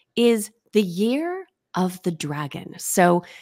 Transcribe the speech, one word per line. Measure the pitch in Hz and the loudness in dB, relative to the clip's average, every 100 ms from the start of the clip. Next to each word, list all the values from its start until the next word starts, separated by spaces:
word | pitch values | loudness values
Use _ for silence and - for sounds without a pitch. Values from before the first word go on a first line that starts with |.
| _ - | _ 2
is | 233 226 208 _ _ | 2 2 -2 _ _
the | 214 | 0
year | 196 170 220 269 339 370 370 _ _ - | 0 0 -2 0 -4 -8 -12 _ _ -4
of | 185 185 | -2 -2
the | 185 | -6
dragon. | 160 143 147 147 - - - | -6 -6 -6 -8 -10 -14 -12
So | - - 175 175 175 - | -4 2 4 4 0 -12